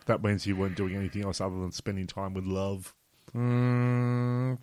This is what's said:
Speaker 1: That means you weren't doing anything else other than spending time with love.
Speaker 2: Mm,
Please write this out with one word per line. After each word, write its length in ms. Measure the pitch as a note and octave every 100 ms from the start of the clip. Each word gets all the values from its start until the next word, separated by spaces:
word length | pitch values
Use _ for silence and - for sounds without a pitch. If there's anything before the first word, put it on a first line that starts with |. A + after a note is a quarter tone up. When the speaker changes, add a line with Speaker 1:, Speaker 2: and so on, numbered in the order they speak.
| -
Speaker 1:
That 180 | G#2+
means 200 | G#2 G2+
you 120 | G2+ F#2+
weren't 180 | G2
doing 220 | F2+ F#2+ G2
anything 260 | F#2+ G2+
else 160 | G2 F#2
other 140 | F#2+ F#2
than 100 | F#2
spending 380 | - - F#2+ F#2
time 260 | - G2
with 120 | F#2+ F#2
love. 480 | F#2+ G2 G2 F2+ _ _ _ -
Speaker 2:
Mm, 1200 | A#2+ B2 A#2+ B2 B2 B2 B2 B2 B2 B2 B2 B2+ B2